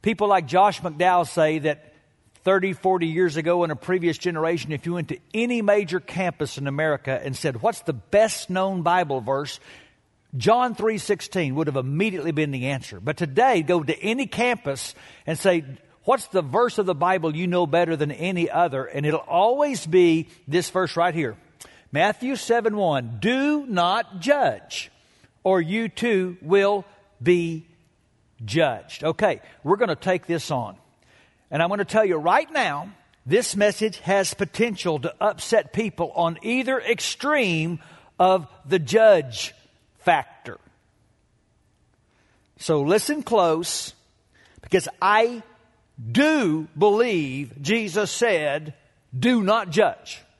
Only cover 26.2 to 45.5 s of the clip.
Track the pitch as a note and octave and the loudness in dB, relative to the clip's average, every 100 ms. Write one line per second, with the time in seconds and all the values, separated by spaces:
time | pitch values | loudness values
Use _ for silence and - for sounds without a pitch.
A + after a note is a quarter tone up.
26.2 | F#3 F3 D3+ G3 G3 G3+ F#3 _ _ _ | 0 -8 0 2 4 0 -6 _ _ _
27.2 | B2+ F3+ E3+ E3 - _ _ _ _ _ | 2 2 2 -6 -12 _ _ _ _ _
28.2 | _ _ A2 C#3+ D3+ A2 - - D#3 - | _ _ -4 0 0 0 -12 -6 -4 0
29.2 | G#3 C#3 - - C#3 G3+ A3 D#3 F#3 F#3 | 0 0 -8 -10 -2 0 2 0 0 -2
30.2 | - E3+ - C#3 G#2+ F#2+ _ _ _ _ | -2 -4 -2 -6 -6 -16 _ _ _ _
31.2 | _ _ _ D3 E3+ G3+ G3+ G#3+ G#3+ D#3+ | _ _ _ -2 -2 -2 0 2 2 2
32.2 | D#3+ A3 D#4 D#4 G3+ C#3+ F3+ - _ _ | 2 2 2 -2 -2 -4 -10 -18 _ _
33.2 | - F#3+ A#3+ G#3 G#3 G3 A3 - D#3 G3 | 0 0 0 2 2 2 -4 -4 0 0
34.2 | F#3 - G3 - A#3 F#3+ F3+ D3+ B2 - | 0 -4 -6 -2 -2 -2 -4 -4 -6 -2
35.2 | F#3 - - A3 - - A3 - D#3+ - | -4 -2 0 0 0 -4 -4 -4 -6 0
36.2 | E3 E3 A3 B3 B3+ C4 G#3 A#3 - - | -2 -2 -2 -2 0 -2 -2 -2 -4 -4
37.2 | C#4 D4+ G#3+ D#3+ D#3+ E3+ - - _ - | -2 0 2 0 -2 -6 -12 -20 _ 2
38.2 | F3+ F#3 D3 - C3+ F#3 C#3+ G#3+ A3 F#3+ | 4 4 -2 -18 -2 -2 2 6 6 6
39.2 | C3+ A2+ - - _ _ _ _ - D#3+ | 2 -8 -10 -12 _ _ _ _ 2 2
40.2 | B2 - - G2+ _ _ _ _ _ _ | 0 -16 -18 -18 _ _ _ _ _ _
41.2 | _ _ _ _ _ _ _ _ _ _ | _ _ _ _ _ _ _ _ _ _
42.2 | _ _ _ _ - D#3 C#3+ G#3 - D4+ | _ _ _ _ -2 0 2 0 0 -6
43.2 | - A3+ F3 D#3+ E3+ - - - _ _ | 0 2 2 0 -2 -8 -10 -16 _ _
44.2 | _ _ _ - - F#3 - - F#3 G#3+ | _ _ _ -20 0 0 0 -2 2 4
45.2 | A3+ A#3+ - | 2 -2 -14